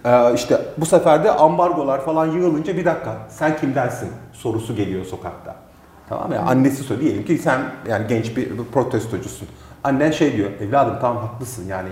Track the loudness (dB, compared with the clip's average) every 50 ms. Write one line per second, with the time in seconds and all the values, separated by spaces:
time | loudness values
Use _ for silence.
0 | 2 4 6 6 6 6 4 2 2 2 0 0 0 -4 -6 -4 0 4 4 6
1 | 6 6 4 6 4 2 4 6 4 4 6 4 2 2 2 0 0 0 -2 -2
2 | -2 -2 0 0 0 0 0 2 2 2 2 0 -2 -2 -4 0 0 0 0 0
3 | -4 -8 -10 -10 -12 -16 -6 -2 0 0 0 0 -2 -2 0 0 -2 -2 -4 -6
4 | -8 -10 -10 -14 -18 -20 -20 -6 -4 -4 -2 -2 -4 -4 -4 -4 -2 -2 -4 -6
5 | -6 -8 -12 -10 -10 -12 -12 -12 -16 -16 -16 -16 -20 -20 -20 -20 -20 -20 -20 -20
6 | -10 -8 -6 -6 -4 -4 -2 -2 2 2 4 4 4 4 2 0 -4 -4 -4 0
7 | 0 0 0 -2 0 0 0 0 2 0 0 0 -2 -6 -10 -10 -4 -2 -2 -2
8 | 0 0 0 0 -2 -2 -4 -4 -4 -4 -6 -8 -8 -2 0 0 0 2 0 -2
9 | -2 -2 -6 -6 -8 -10 -12 -14 -16 -16 -18 -20 -20 -20 -14 -4 -2 0 2 2
10 | 2 2 2 2 2 2 2 0 -2 -2 -4 -8 -6 0 2 2 2 2 0 -2
11 | -2 -2 -2 -2 -6 -8 -8 -10 -12 -12 -10 -12 -10 -8 -8 -8 -8 -8